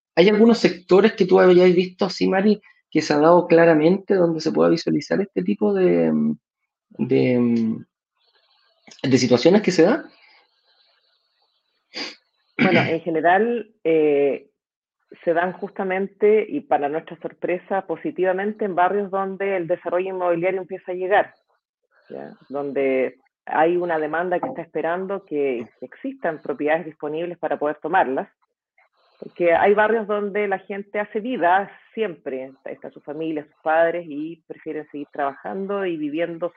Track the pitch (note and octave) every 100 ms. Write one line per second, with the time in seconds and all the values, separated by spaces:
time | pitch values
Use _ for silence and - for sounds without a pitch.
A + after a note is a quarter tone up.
0 | _ - G3 G#3 A#3 A3 F3 - - F3+
1 | G#3+ - F#3 F#3 F#3 F3+ F#3 F3+ F#3 -
2 | F#3+ - F#3 F#3+ G#3 G#3 _ _ _ D#3+
3 | D3+ D3 D#3+ F3 F3 E3 E3+ D#3 D#3+ G3
4 | - F#3+ E3+ D#3+ D#3 D3+ E3+ E3 - -
5 | - E2+ G2 G2 C3 - G#2 G3 F3+ E2+
6 | D#2+ D#2 D2+ - _ _ _ _ _ -
7 | C3 C3 C3 B2 A#2+ A#2 A2+ A2+ - _
8 | _ _ _ _ _ _ _ _ - -
9 | C3+ B2+ A#2+ A#2+ D#3+ G#3 G3 F3 E3+ D4+
10 | - _ _ _ _ _ _ _ _ _
11 | _ _ _ _ _ _ _ _ _ -
12 | - - _ _ _ - F#3+ E3+ B2 D#3+
13 | E3+ D#3+ E3 F#3+ A#3 A#3+ - _ D#3+ D#3+
14 | D3+ C#3+ C#3+ A#2+ - _ _ _ _ _
15 | _ - F3 E3 F#3 F3 G3 - F#3+ F#3
16 | G3 - G#3 G#3+ - C#3+ - D3 C#3+ D#3
17 | - E3+ - - E3 F3 - G3 F#3 D#3+
18 | D#3+ - F#3 F#3 G#3 G#3+ G#3 F3 F3+ G3+
19 | G3 G3 G3 F#3+ G3 F#3+ E3 F3 E3+ F3+
20 | F#3+ F#3 F3+ E3+ F#3 F#3+ F#3 F#3 - F3+
21 | F#3 G3 - _ _ _ _ _ _ _
22 | _ C2+ C#2+ - _ C#3 C#3+ C3+ C3+ C3
23 | B2+ - _ _ - D3 E3 F3 F3 D#3+
24 | D3+ D#3+ F3+ F3 - - D#3 D#3+ D#3+ F3
25 | F#3+ G3 - D3 C#3 A#2+ A2+ _ C3 -
26 | C4+ C4+ E3+ D#3 - D3+ D3 D#3+ D#3 -
27 | D3+ D#3 F3 E3+ D3+ C#3+ D3 D3+ D#3 F#3+
28 | B2+ C3+ G3+ _ _ _ _ _ _ _
29 | _ _ - - F3 E3 G3+ G#3 G#3+ A3+
30 | G3+ G#3 G3+ G3+ G#3 F#3+ F#3+ G3 G3+ G#3
31 | G#3 A3 A3+ A#3 E3+ F#3+ G3 - _ A3
32 | G#3 D3+ - C3 C3 C3+ - - C#3 -
33 | - D3 D#3+ D3+ D3 _ D#3+ D#3+ E3 F3
34 | E3+ C#3+ D#3 E3 _ D3+ D#3+ D3+ D3 D3
35 | D3 - C#3 C3+ - G3 G3 G3+ F#3+ D#3+
36 | D3 D3+ E3+ E3 F3